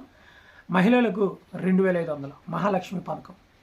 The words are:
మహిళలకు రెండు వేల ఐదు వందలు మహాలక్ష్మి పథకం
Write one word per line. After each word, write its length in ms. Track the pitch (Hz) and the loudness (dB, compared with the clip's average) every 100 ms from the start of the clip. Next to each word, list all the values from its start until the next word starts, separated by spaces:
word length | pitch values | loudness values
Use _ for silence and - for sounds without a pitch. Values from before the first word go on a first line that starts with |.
| - _ - - - - - 180 | -10 _ -20 -20 -20 -18 -2 2
మహిళలకు 640 | 196 247 226 185 190 - _ - | 4 4 2 0 -2 -4 _ -4
రెండు 260 | 180 185 | 2 4
వేల 140 | 190 175 | 4 2
ఐదు 140 | 160 | -2
వందలు 200 | 143 139 - - | -6 -10 -14 -10
మహాలక్ష్మి 480 | 165 202 180 - 180 - | -4 0 -2 -4 -10 -8
పథకం 280 | 147 - - _ _ | -10 -12 -20 _ _